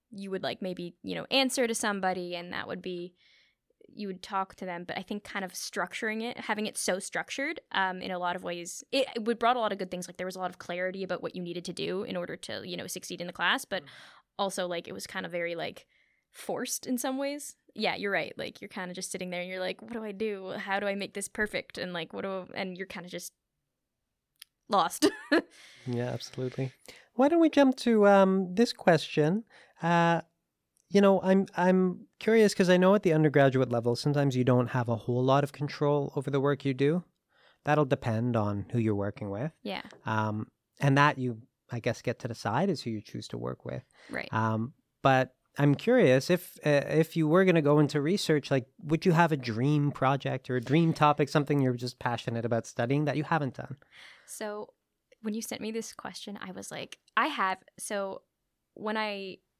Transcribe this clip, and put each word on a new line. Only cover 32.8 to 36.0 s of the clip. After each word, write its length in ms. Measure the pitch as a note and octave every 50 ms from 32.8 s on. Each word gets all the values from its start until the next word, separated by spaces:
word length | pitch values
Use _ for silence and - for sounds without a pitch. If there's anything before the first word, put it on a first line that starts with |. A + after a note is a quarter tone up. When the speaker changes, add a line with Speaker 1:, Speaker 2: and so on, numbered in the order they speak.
| F#3 F#3 G3+
Speaker 2:
at 80 | G#3 -
the 80 | F#3 D#3
undergraduate 560 | D#3 D#3 D3+ C3 D3 C#3 C3+ B2+ C3 C3 A#2+
level, 260 | A#2+ A#2 A2+ A#2+ A#2+
sometimes 400 | - - D3 C#3+ D3 C#3+ C#3 B2
you 80 | B2+ B2
don't 240 | C3 B2+ B2 B2 A2+
have 200 | - C3 A#2 A#2
a 80 | A#2
whole 280 | A2 - - B2 B2 B2+
lot 200 | C3 C3+ C#3+ C#3+
of 80 | C#3
control 600 | - - D3 C#3 - - D3 C#3+ D3 D3